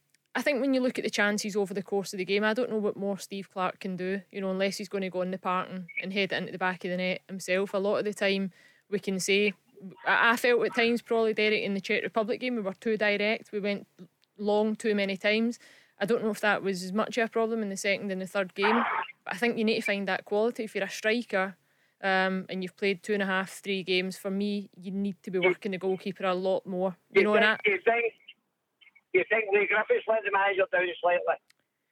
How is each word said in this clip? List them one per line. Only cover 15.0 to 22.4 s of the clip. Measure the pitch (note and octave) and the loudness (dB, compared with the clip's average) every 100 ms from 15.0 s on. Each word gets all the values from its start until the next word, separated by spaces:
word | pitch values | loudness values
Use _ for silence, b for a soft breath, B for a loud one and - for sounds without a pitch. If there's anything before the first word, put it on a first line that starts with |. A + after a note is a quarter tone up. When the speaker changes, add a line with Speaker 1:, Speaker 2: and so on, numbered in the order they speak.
| G3 F#3+ | 0 0
Speaker 1:
times. | G#3 G#3+ A#3 A#3+ b b b _ | 2 2 2 -2 b b b _
I | |
don't | G3+ A#3 | 0 2
know | G#3+ | 2
if | G#3 | 0
that | G#3+ G3+ | 2 2
was | F#3+ F#3 | 0 -4
as | F#3 | -2
much | G#3 - B3 | -2 0 0
of | |
a | A3+ | 0
problem | A3+ A3+ A3+ | 0 0 -2
in | G#3 | -4
the | G3 | -2
second | G3+ F#3+ G3+ | 0 0 -2
and | F#3 | -6
the | F#3 | -2
third | G3+ F#3 | -2 -2
game, | - G3+ A#3 - - - - | 0 2 2 0 -4 -6 -12
but | - | -10
I | F#3+ | -2
think | A#3 A#3 | 0 2
you | |
need | A3 | 2
to | - | 2
find | - G3+ F#3+ | 0 -2 -2
that | F#3 | -4
quality. | - G#3 A3+ A#3+ | 0 0 2 -2
If | A3 | -6
you're | G3+ | -4
a | G3 | -6
striker, | - G#3+ A#3+ A3+ G3 F#3+ - _ _ _ _ | -2 0 0 0 0 0 -6 _ _ _ _
um, | G3 F#3+ F#3+ F#3+ | 0 2 2 0